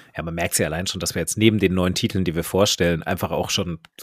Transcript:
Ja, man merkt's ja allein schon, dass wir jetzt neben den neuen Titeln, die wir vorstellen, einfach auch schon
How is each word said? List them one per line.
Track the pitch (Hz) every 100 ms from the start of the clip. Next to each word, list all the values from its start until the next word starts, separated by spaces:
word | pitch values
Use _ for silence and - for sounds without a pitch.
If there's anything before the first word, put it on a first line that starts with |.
| - -
Ja, |
man | - 170
merkt's | 175 -
ja | 80
allein | 80 95
schon, | 92
dass | 82 -
wir |
jetzt | 80 -
neben | 110 107
den | 95
neuen | 92 90
Titeln, | 92 113 95
die | 87 80
wir |
vorstellen, | - 92 104 - 87 82
einfach | - 92 90
auch | 76 -
schon | - 87 80 - -